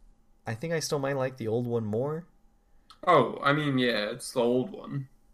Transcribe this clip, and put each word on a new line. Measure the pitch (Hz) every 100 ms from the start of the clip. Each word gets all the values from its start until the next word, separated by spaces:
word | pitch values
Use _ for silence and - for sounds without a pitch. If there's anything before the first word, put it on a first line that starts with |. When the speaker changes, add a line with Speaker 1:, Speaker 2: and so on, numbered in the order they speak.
| - - _ _ -
Speaker 1:
I |
think | 113 165
I | 160
still | - 147
might | 135 139
like | 131 131
the | 110
old | 117 120
one | 117 107
more. | 107 139 160 - _ _ _ _ _ - - 185
Speaker 2:
Oh, | 156 113 -
I | 139
mean, | 147 147 131
yeah, | 123 110 104
it's | 123 -
the | 127
old | 120 127 123
one. | - - 139 135 _ _